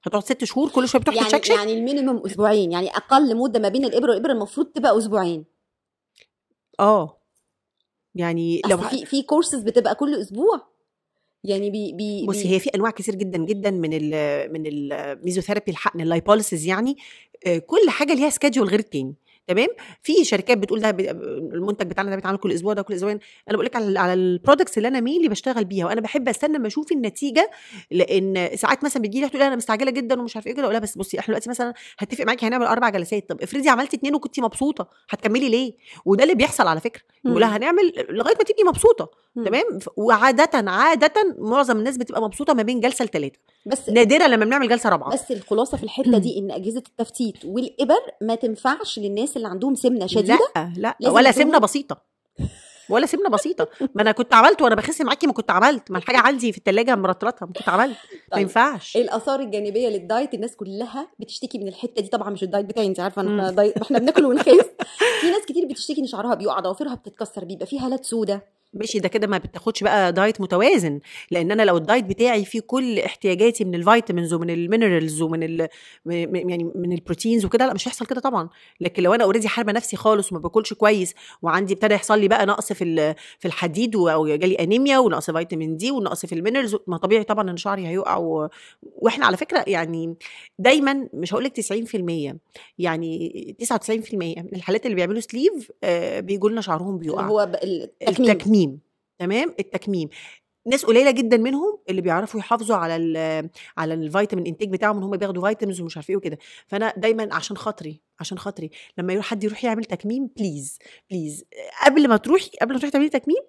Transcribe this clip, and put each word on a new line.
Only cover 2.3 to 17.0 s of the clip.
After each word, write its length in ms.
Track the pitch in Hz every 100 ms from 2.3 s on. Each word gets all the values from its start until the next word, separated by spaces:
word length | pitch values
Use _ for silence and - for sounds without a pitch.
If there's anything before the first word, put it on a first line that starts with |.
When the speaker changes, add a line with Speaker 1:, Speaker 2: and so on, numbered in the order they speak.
| 190 208 214 180
Speaker 2:
يعني 180 | 175 185
اقل 480 | - - 269 285 226
مده 220 | 254 226
ما 100 | 208
بين 160 | 240
الابره 240 | 277 240 240
والابره 220 | 208 269
المفروض 360 | 240 208 - 294
تبقى 300 | 302 247 214
اسبوعين. 480 | 220 208 175 165 156 _ _ _ _ _ _ _ _ _ _ _ _ -
Speaker 1:
اه، 380 | 202 214 151 _ _ _ _ _ _ _ _ _ _
يعني 460 | 180 170 165 165 170 208
لو 80 | 180
Speaker 2:
أصل 80 |
Speaker 1:
ه- 40 | -
Speaker 2:
في، 160 | 254
في 160 | - 277
كورسز 400 | 269 302 339 277
بتبقى 340 | 214 240 202
كل 200 | - 285
اسبوع، 460 | 277 190 202 381 359 _ _ _ _ _ _ _ _
يعني 260 | 202 196 202
بي، 240 | 208 208
بي، 320 | 175 208 202
Speaker 1:
بصي، 180 | 202 202
Speaker 2:
بي- 60 | 190
Speaker 1:
هي 40 | 185
في 100 | -
انواع 160 | 190 175
كتير 240 | - 196
جدًا 220 | 196 190 170
جدًا 340 | 160 202 202
من 180 | 185 160
ال-، 600 | 156 151 156 147 143 139
من 100 | 160
الميزوثيرابي، 1040 | 156 147 143 147 143 139 175 185 175 208 -
الحقن، 300 | 160 - 170
اللايبوليسيس 640 | 165 170 185 214 208 165
يعني، 320 | 160 190 247 277